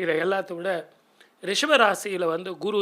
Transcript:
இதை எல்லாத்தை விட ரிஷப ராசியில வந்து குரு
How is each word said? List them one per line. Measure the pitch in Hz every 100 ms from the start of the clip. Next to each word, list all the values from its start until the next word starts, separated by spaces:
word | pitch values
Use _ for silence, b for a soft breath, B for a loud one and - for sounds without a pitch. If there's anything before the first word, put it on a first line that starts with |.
இதை | 170 160
எல்லாத்தை | 175 196 185 170
விட | 185 170 - _ b b b b 170
ரிஷப | 202 294 277
ராசியில | 214 185 208 185 165
வந்து | 165 185 160
குரு | 190 202